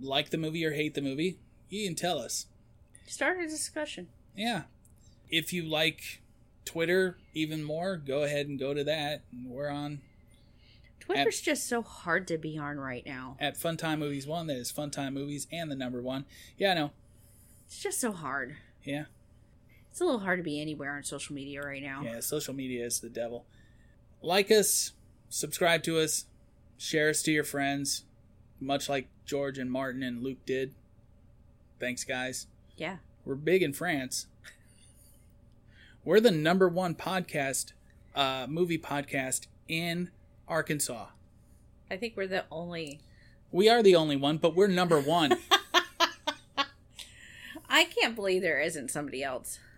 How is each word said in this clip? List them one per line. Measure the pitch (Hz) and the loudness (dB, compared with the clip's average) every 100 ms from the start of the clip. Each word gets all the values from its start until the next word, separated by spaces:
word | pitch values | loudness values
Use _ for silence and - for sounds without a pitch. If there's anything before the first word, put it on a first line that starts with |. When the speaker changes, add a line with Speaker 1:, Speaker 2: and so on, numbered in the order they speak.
Speaker 1:
like | 135 139 147 | -2 -2 0
the | 160 | -2
movie | 156 165 | -2 -2
or | 160 | -2
hate | 147 151 | 0 -2
the | 147 | -2
movie. | 139 135 175 180 - - - | -4 0 -2 -4 -14 -20 -12
You | 202 202 | -6 -4
can | |
tell | 156 175 156 | -2 -2 -2
us. | 113 - - - - - - - - | -4 -8 -8 -18 -20 -20 -20 -20 -16
Speaker 2:
Start | - 277 370 | -2 -2 0
a | 320 | -4
discussion. | 311 - - - - 175 - - | -6 -6 -6 -8 -8 -14 -18 -18
Speaker 1:
Yeah. | 185 226 220 - - - - - - - | -6 -2 -2 -6 -16 -20 -20 -20 -20 -4
If | 165 156 | -2 -2
you | 180 | -4
like | 160 156 160 156 - - - - - - | -2 0 0 0 -10 -16 -20 -20 -20 -16
Twitter | - 165 165 180 185 180 - | -10 -2 2 4 2 -2 -10
even | 156 156 156 | -4 -2 -2
more, | 151 156 185 180 | -4 -4 -4 -4
go | 139 139 | -4 0
ahead | 147 147 147 | 0 0 -2
and | 139 | -4
go | 131 | -2
to | 143 | -2
that. | 143 156 147 147 - 123 | 0 0 -2 -6 -8 -12
We're | 127 123 143 | -10 -6 -6
on | 143 147 147 - - - - - - - - - - | -4 -6 -8 -12 -20 -20 -20 -20 -20 -20 -20 -20 -18
Speaker 2:
Twitter's | - 392 453 - | -2 2 2 2
Speaker 1:
at | |
Speaker 2:
just | - 294 - | 0 0 0
so | 240 | -2
hard | 226 - 175 170 185 | -2 -8 0 0 2
to | 160 | -4
be | 156 156 | -4 -6
on | 143 147 | -6 -6
right | 135 123 | -6 -8
now. | - 131 127 135 | -8 -10 -10 -4
Speaker 1:
at | 143 - | -4 -2
Fun | 165 160 | -4 -2
Time | 160 156 | -2 -2
Movies | 147 143 135 | -2 -4 -4
one. | 165 160 | -6 -4
That | 131 | -4
is | 123 | -6
Fun | - 147 | -6 -6
Time | 143 135 | -6 -6
Movies | 139 143 143 - | -6 -6 -8 -8
and | 165 160 | -8 -6
the | 135 | -6
number | 127 123 | -6 -6
one. | 127 135 147 - - - | -4 -6 -8 -16 -20 0
Yeah, | 196 | 2
I | |
know. | 175 151 - - - - - - - - | 2 0 -6 -20 -20 -20 -20 -20 -20 -20
Speaker 2:
It's | - | -8
just | 392 - | -6 -2
so | 240 | -2
hard. | 175 143 139 127 151 - - | -4 -4 -4 -6 -10 -20 -16
Speaker 1:
Yeah. | 135 139 - - - - - - - - - | -8 -8 -8 -16 -20 -20 -20 -20 -20 -20 -18
Speaker 2:
It's | - | -2
a | |
little | 349 240 | 0 0
hard | 190 180 | 0 -2
to | |
be | 170 147 | -2 -4
anywhere | 151 147 139 143 | -6 -6 -6 -8
on | |
social | 135 143 - | -8 -8 -8
media | 143 139 139 | -10 -8 -8
right | 143 139 | -8 -8
now. | 139 135 | -8 -8
Speaker 1:
Yeah, | 123 117 | -8 -6
social | - 156 143 | -4 -4 -4
media | 135 131 123 120 | -6 -4 -4 -2
is | - | -4
the | 117 | -6
devil. | 117 117 120 - - - - - - - - | -6 -6 -6 -12 -20 -20 -20 -20 -20 -20 -10
Like | 151 190 202 | 0 2 6
us, | 214 196 - - - - - - | 6 6 2 -2 -8 -20 -20 -12
subscribe | - 151 - 175 165 | -6 -6 2 4 4
to | 165 160 | 2 2
us, | 156 - - - - - - - | 2 0 -6 -18 -20 -20 -20 -12
share | - 156 156 | -2 2 4
us | 151 | 2
to | - | 2
your | 156 | 2
friends, | 147 143 139 139 139 - - - - - - - | 2 0 0 0 -2 -4 -8 -20 -20 -20 -20 -10
much | 135 139 - | -2 -2 0
like | 139 127 - - | -2 -4 -14 -4
George | 139 139 135 | -2 -2 -4
and | 127 | -4
Martin | 127 135 127 | -2 -4 -4
and | 131 120 | -6 -4
Luke | 131 127 - | -6 -6 -4
did. | 131 135 - - - - - - - - - - - | -2 -2 -8 -20 -20 -20 -20 -20 -20 -20 -20 -20 -8
Thanks, | 127 123 | -6 -4
guys. | - 127 127 127 - - - - | -4 -4 -4 -6 -12 -20 -20 -10
Speaker 2:
Yeah. | 160 185 - - | -8 -8 -16 -16
Speaker 1:
We're | - 139 | -8 -4
big | 156 185 | 4 4
in | 160 | 4
France. | 139 175 147 131 - - - - - - - - - - - - - - - - - - - | 0 -2 -2 -2 -6 -8 -16 -20 -20 -20 -20 -20 -20 -20 -20 -20 -20 -20 -20 -20 -20 -20 -10
We're | 143 202 | 4 8
the | 226 | 8
number | 160 156 185 185 | 6 4 6 6
one | 175 180 | 4 -2
podcast, | 156 160 185 175 156 135 131 - - - - - | -2 -2 -2 -2 -2 -2 -2 -6 -12 -20 -20 -8
uh, | 143 135 131 127 | 0 0 0 -4
movie | 156 175 160 | 0 0 0
podcast | - 143 143 139 131 - - - - | -2 -4 -2 -4 -2 -4 -8 -18 -6
in | 165 170 170 180 - - - - | -4 -2 -4 -6 -10 -20 -20 -4
Arkansas. | 165 156 156 - 117 98 - - - - - - - - | -2 0 -2 -2 -6 -12 -18 -20 -20 -20 -20 -20 -20 -10
Speaker 2:
I | 190 | -8
think | 233 196 | -6 -4
we're | 190 | -2
the | 185 - | -2 -4
only | 160 175 170 151 147 - - - - - | -8 -6 -6 -8 -12 -18 -20 -20 -20 -2
Speaker 1:
We | 170 208 | 6 8
are | 240 | 10
the | 208 170 | 10 10
only | 156 139 | 6 2
one, | 139 156 | 2 4
but | 170 165 | 4 6
we're | 202 | 6
number | 180 175 156 | 6 6 4
one. | 139 170 160 349 | 6 4 6 4
Speaker 2:
<laughs> | - 381 - 349 339 - 330 - - 294 - - 285 - - - - - - - - 214 - | 4 2 4 2 2 0 0 0 -8 -8 -10 -6 -6 -8 -20 -20 -20 -20 -20 -18 -14 -14 4
I | 277 | 4
can't | 349 466 285 226 | 6 4 0 2
believe | 196 185 | 2 2
there | 185 139 | 4 2
isn't | 160 165 120 | 0 -2 -6
somebody | 151 147 131 | -4 -4 -4
else. | 139 127 - - - | -4 -6 -8 -14 -16